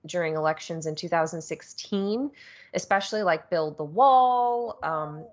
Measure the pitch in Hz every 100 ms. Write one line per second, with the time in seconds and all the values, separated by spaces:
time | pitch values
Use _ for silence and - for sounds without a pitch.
0 | 156 180 160 156 156 156 - 165 156 156
1 | 175 165 160 170 160 160 - - - 202
2 | 196 226 285 - - - - 185 - 196
3 | 196 220 190 160 - 170 156 151 151 175
4 | 269 254 254 247 240 240 233 - 156 156
5 | 151 151 160